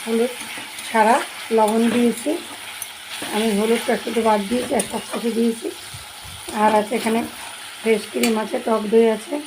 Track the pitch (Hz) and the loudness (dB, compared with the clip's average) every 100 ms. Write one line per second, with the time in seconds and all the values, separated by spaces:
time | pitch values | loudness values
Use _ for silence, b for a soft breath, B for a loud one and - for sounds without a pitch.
0 | - 226 240 - - - - - - 226 | -2 0 0 -2 -10 -12 -12 -12 -2 4
1 | 214 269 - - - 226 214 226 233 240 | 6 4 2 -10 0 2 4 4 4 4
2 | 240 - - 339 - - - - - - | 2 2 -2 -4 -6 -14 -14 -14 -14 -14
3 | - - - 208 226 202 220 233 - 220 | -14 -10 -4 0 2 2 2 2 2 -2
4 | - 233 226 214 196 247 247 262 190 220 | 0 0 4 2 2 -2 0 -2 -2 -6
5 | - 233 220 220 233 226 392 - - - | -6 -4 -2 2 0 0 -6 -10 -14 -16
6 | - - - - - 226 214 214 214 240 | -16 -16 -16 -14 -10 2 4 4 2 -2
7 | 233 226 - - - - - - 226 220 | 0 0 -2 -10 -14 -14 -16 -6 0 0
8 | - 254 240 220 214 - - 220 208 226 | 0 0 2 2 0 -4 0 0 4 6
9 | 233 214 - 294 | 6 4 -2 -8